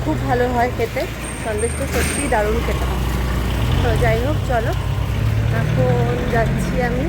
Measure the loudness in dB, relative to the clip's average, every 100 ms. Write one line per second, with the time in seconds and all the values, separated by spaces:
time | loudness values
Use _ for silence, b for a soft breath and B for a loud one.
0 | -2 -2 0 0 0 0 0 -2 -4 -4
1 | -6 -6 -10 -8 -4 -2 -2 -2 -2 0
2 | 0 -2 0 0 2 0 0 0 0 -2
3 | -2 -2 -2 -2 -2 0 2 2 2 2
4 | 2 4 2 2 0 0 0 -2 -2 -2
5 | -2 0 0 2 2 2 0 2 2 2
6 | 2 0 0 2 2 0 0 0 0 0